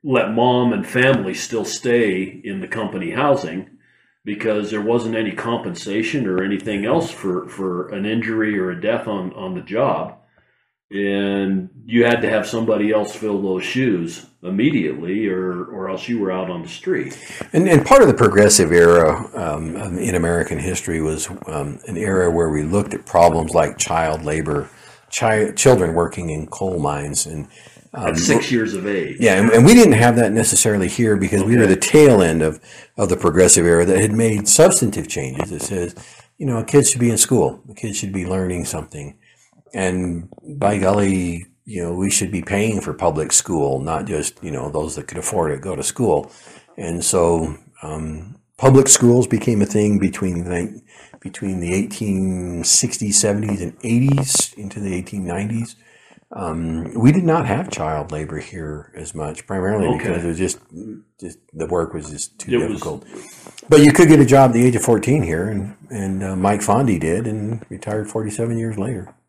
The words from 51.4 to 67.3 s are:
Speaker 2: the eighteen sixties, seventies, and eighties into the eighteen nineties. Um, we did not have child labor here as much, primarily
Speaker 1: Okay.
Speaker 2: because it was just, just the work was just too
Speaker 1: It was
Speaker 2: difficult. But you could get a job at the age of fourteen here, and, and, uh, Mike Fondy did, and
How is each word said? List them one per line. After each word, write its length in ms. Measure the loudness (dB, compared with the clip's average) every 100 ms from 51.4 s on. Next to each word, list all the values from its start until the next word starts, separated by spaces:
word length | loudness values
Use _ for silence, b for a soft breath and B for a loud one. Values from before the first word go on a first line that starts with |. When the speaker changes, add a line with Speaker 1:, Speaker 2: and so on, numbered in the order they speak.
| -6 -6
Speaker 2:
the 120 | -4
eighteen 920 | -2 -4 -6 -4 -2 -2 -4 -6 -6
sixties, 540 | 0 0 0 -4 -2 0
seventies, 440 | 0 0 -2 -4
and 120 | -6 -10
eighties 680 | -2 2 2 0 0 -2 -4 -8
into 200 | -14 -10
the 140 | -6
eighteen 300 | -6 -6 -8 -6
nineties. 500 | -6 -4 -6 -8 -12 b b b b _
Um, 580 | -12 -8 -6 -6 -6 -6
we 160 | 4 4
did 120 | 6
not 220 | 2 0 0
have 240 | -2 -4
child 420 | -6 -4 -4 -6
labor 280 | -10 -8 -10
here 520 | -12 -14 -12 -12 -14
as 200 | -16 -14
much, 320 | -10 -10 -12 -10
primarily 400 | -4 -2 -2 -2
Speaker 1:
Okay. 100 | -2 -4
Speaker 2:
because 160 | -4
it 40 | -4
was 100 | -4
just, 200 | -4 -6 _ -18 -16 -18 _ _
just 180 | -18 -18 _
the 120 | -10 -4
work 280 | -2 -2
was 160 | -6 -12
just 280 | -12 -14 _
too 140 | -4
Speaker 1:
It 40 | -2
was 100 | -2 -6
Speaker 2:
difficult. 240 | -8 -12 B B B B B B 4
But 100 | 8
you 120 | 8
could 160 | 8 8
get 100 | 8
a 60 | 8
job 240 | 8 6
at 40 |
the 120 | 6 4
age 100 | 2
of 60 |
fourteen 400 | 2 2 2 0
here, 260 | 0 -2 -2
and, 280 | -4 -8 -12 -14
and, 320 | -8 -6 -4
uh, 140 | -6 -2
Mike 240 | 0 0
Fondy 400 | 0 2 2 0
did, 260 | 0 -2
and 380 | -2